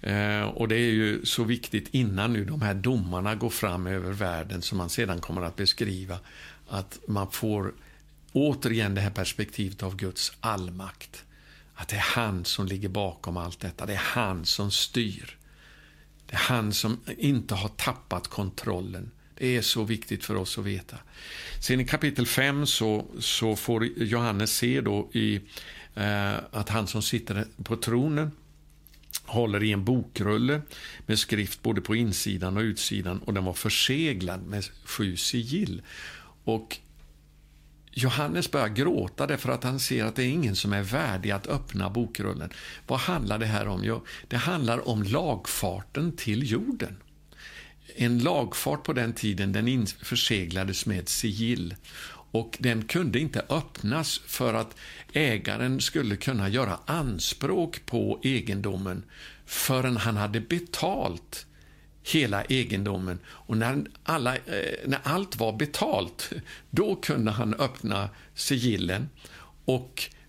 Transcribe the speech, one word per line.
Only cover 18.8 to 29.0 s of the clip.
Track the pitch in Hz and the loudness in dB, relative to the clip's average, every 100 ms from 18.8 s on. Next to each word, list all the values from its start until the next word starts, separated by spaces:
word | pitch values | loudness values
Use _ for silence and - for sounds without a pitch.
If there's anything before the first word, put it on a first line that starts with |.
| 95 92 - - - - | -4 -8 -10 -14 -20 -4
Det | 127 123 | 0 2
är | |
så | 107 - | 2 2
viktigt | 107 110 - 101 | 2 -2 -2 -6
för | - 101 | -2 -2
oss | 92 - | -2 -4
att | |
veta. | 101 98 - - - - - - - - | -4 -4 -8 -16 -18 -18 -14 -12 -8 -6
Sen | - 127 | 2 2
i | |
kapitel | 127 151 151 - 120 | 4 2 2 2 2
fem | - 135 143 147 | 4 2 2 2
så, | - 110 107 - - | 2 4 2 0 -4
så | - - 113 104 | -2 2 2 2
får | - 113 | 2 2
Johannes | 117 - 113 117 117 101 110 - | 2 0 0 2 2 2 2 2
se | 123 135 | 2 2
då | 110 104 - | 2 0 0
i, | 117 107 104 - - - - - | 2 2 2 -2 -16 -14 -16 -14
eh, | - 104 104 101 107 - | -2 0 2 2 0 -4
att | 107 104 | -4 0
han | 107 101 | 0 0
som | 110 | 0
sitter | 107 117 - 101 110 - | 0 -2 0 -2 -2 -6
på | - 113 | -4 -2
tronen | - 117 147 147 151 - - - - - - - | 2 2 2 2 -2 -4 -20 -20 -20 -20 -20 -20